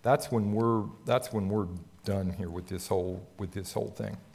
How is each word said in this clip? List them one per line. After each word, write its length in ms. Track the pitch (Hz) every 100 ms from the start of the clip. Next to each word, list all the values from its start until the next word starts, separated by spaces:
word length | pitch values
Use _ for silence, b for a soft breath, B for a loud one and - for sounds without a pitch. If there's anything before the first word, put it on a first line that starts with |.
That's 280 | 120 143 -
when 220 | 117 101
we're, 320 | 104 117 113 104 - -
that's 260 | 123 -
when 160 | 110 95
we're 200 | 107 87 87 - -
done 260 | - 98 92
here 180 | 90 87
with 160 | 85 90
this 220 | 92 -
whole, 380 | 92 90 92 98 -
with 140 | 98
this 200 | 98 92
whole 180 | - -
thing. 280 | - 104 - -